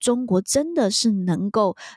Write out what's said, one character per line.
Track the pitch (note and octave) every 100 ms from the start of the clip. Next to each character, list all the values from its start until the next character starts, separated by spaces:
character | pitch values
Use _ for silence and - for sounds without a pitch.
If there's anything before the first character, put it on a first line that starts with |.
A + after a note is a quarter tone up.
中 | - A#3+ B3+
国 | F#3
真 | G3 C4+ D#4
的 | E4 G#3+
是 | G#3 A#3
能 | G3+ F3+ E3 G3
够 | A3 G3+ - -